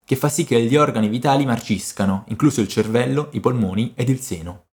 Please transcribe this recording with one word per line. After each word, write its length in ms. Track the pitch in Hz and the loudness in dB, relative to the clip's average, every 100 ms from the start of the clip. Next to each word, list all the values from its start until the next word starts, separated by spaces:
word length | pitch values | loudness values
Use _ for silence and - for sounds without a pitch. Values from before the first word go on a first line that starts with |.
| - | -4
che 80 | 131 | -2
fa 140 | 147 | 0
sì 160 | 165 151 | -2 2
che 160 | 117 | 2
gli 120 | 117 | 4
organi 340 | 147 143 113 107 | 4 2 2 0
vitali 360 | 123 143 139 | 0 2 2
marciscano, 800 | 135 113 - 98 - - 98 95 - | 2 -2 -2 -4 -4 -2 -2 -2 -4
incluso 340 | 110 151 123 | 0 2 2
il 60 | 98 | -2
cervello, 600 | 113 104 117 127 139 151 | 0 0 0 0 -2 -4
i 80 | 104 | -2
polmoni 520 | 110 127 95 98 123 | 0 0 0 -2 -4
ed 140 | - 127 | -2 0
il 120 | 131 | 0
seno. 480 | - 85 82 90 _ | -2 -10 -10 -14 _